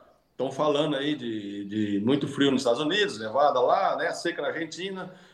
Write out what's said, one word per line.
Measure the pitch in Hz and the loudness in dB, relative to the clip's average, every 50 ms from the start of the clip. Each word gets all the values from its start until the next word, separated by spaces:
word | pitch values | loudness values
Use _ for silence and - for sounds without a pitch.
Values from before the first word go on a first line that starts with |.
| - - _ _ _ _ _ | -20 -20 _ _ _ _ _
tão | - 127 135 | -6 -4 -4
falando | - - 156 151 147 139 156 156 147 135 | -2 0 2 2 2 2 2 0 0 -2
aí | 139 151 151 | -2 -2 -2
de, | 135 120 117 110 107 101 101 101 101 101 | -2 -4 -6 -6 -6 -6 -8 -8 -8 -8
de | 98 101 107 107 104 101 98 104 | -4 -2 -2 0 0 0 0 2
muito | 117 139 147 156 135 | 2 2 2 0 -2
frio | - - 139 139 | 0 2 2 4
nos | 135 120 | 4 4
Estados | - 120 117 131 | 2 2 2 2
Unidos, | 151 151 180 208 208 - - 107 | 0 0 2 2 2 0 0 -4
nevada | 110 107 107 131 147 143 123 127 | -6 -2 2 4 4 4 4 4
lá, | 123 139 170 190 190 180 - | 4 4 4 4 2 2 0
né, | 135 151 170 | 0 -2 -2
seca | - - - 170 165 - | -4 -2 -4 -4 -4 -2
na | 147 135 | -4 -4
Argentina. | 123 156 165 156 156 160 180 196 190 190 175 143 - - - - | -4 -4 -6 -6 -8 -8 -8 -8 -8 -8 -10 -12 -14 -18 -20 -20